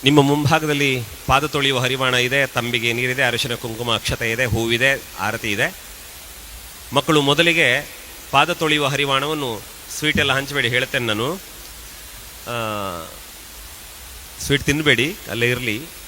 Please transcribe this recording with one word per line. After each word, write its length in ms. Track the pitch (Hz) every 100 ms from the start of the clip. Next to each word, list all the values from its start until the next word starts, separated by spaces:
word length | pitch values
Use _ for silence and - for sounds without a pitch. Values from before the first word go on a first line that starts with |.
ನಿಮ್ಮ 180 | 139 202
ಮುಂಭಾಗದಲ್ಲಿ 800 | 139 143 147 160 156 143 139 127 110 - -
ಪಾದ 180 | 135 147
ತೊಳೆಯುವ 340 | 147 139 131
ಹರಿವಾಣ 340 | 127 131 131
ಇದೆ, 320 | 127 123 139 135
ತಂಬಿಗೆ 480 | 127 117 120 120
ನೀರಿದೆ, 300 | 117 127 127
ಅರಿಶಿನ 320 | 127 117 113 117
ಕುಂಕುಮ 400 | 123 113 120 110
ಅಕ್ಷತೆ 360 | - 131 117
ಇದೆ, 140 | 113 127
ಹೂವಿದೆ, 580 | 113 113 117 131 135 - -
ಆರತಿ 320 | 101 113 113
ಇದೆ. 240 | 101 147 190 - - - - - - - - - - -
ಮಕ್ಕಳು 280 | 131 139 151
ಮೊದಲಿಗೆ 680 | 139 143 170 165 143 127 143 - - - -
ಪಾದ 220 | 139 156
ತೊಳೆಯುವ 340 | 175 160 151 143
ಹರಿವಾಣವನ್ನು, 760 | 139 139 135 143 156 139 107 - - - -
ಸ್ವೀಟೆಲ್ಲ 360 | 151 156 143
ಹಂಚಬೇಡಿ, 360 | 135 139 143 123
ಹೇಳ್ತೇನೆ 360 | 120 131 139 117
ನಾನು. 300 | 107 123 190
ಆ, 1200 | - - - - - - - - - - - 120 110 107 98 85 82 - - - - - - - - - - - - - -
ಸ್ವೀಟ್ 180 | 139
ತಿನ್ನಬೇಡಿ, 520 | 139 143 151 117 135 202 -
ಅಲ್ಲೇ 200 | 113 120
ಇರಲಿ. 500 | 123 123 107 165 -